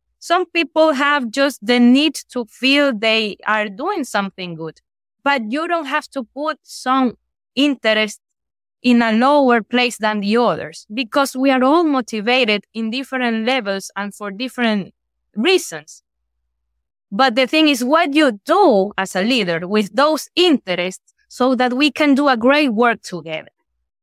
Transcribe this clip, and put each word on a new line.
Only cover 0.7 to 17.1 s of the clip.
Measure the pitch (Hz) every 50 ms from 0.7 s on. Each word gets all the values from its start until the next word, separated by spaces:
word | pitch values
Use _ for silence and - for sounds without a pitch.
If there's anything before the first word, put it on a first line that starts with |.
| - 311 320 311
have | 294 254 277 285 294 285 247 226
just | 214 277 277 294 247 - 202
the | 208 247 247
need | 240 240 254 277 302 320 - - - -
to | - 247 233
feel | - - - 247 262 277 285 285 277 247
they | 196 226 226 220 220 220 208 - - -
are | - 214 214 208 214
doing | 190 202 294 381 415 359 262
something | - - 202 196 190 - - 185 175 165
good. | 156 165 160 - _ _ _ _ _ _ _ _ _ -
But | 277 277 269 220 214
you | 240 302 330
don't | 339 349 330 302
have | 262 285 302 - -
to | - 277 226
put | - - 269 302 311 302 -
some | _ - - - - 254 254 262 262 233 - _ _ _ _ _ _ _ -
interest | 254 285 294 269 - - 220 220 214 214 208 - - _ _ _ _ _ _ _ _ _ _ _ _
in | - 247 240 233
a | 240 226
lower | 214 220 247 277 294 294 277 247 240 233
place | 196 - 240 247 247 247 -
than | - 214 214 214 208
the | 196 202 214
others, | 240 240 208 165 - - 151 165 - - -
because | 208 240 262 214 - 294 277 - -
we | 254 262 277
are | 262 254 254
all | 269 302 349 339
motivated | 302 277 262 226 - 226 214 202 233 247 262 247 214 208 202 - _ -
in | 220 226 220
different | 220 269 269 - 262 254 247 233 226 220 220
levels | 240 269 262 208 202 196 196 - - -
and | 196 202 202 -
for | - 208 202
different | 196 196 262 247 - 254 240 226 214 202 165 - _ _ _ _ _ _ _ _ -
reasons. | 208 240 349 381 349 - - 165 151 151 - - - _ _ _ _ _ _ _ _ _ _ _ _ _ _ _ _ _ _ _ _ _ -